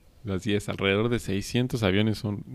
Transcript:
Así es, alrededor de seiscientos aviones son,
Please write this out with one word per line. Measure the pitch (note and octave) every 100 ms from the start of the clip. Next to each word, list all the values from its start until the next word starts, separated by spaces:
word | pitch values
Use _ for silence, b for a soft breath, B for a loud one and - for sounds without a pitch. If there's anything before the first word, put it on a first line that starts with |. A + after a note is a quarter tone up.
| - - G#2+
Así | F#2+ G#2
es, | G2+ -
alrededor | G2 G2 G2 A#2+
de | A#2
seiscientos | - G2 - A#2+ B2+ B2
aviones | G2+ G2 A2 G#2
son, | G#2+ G#2 -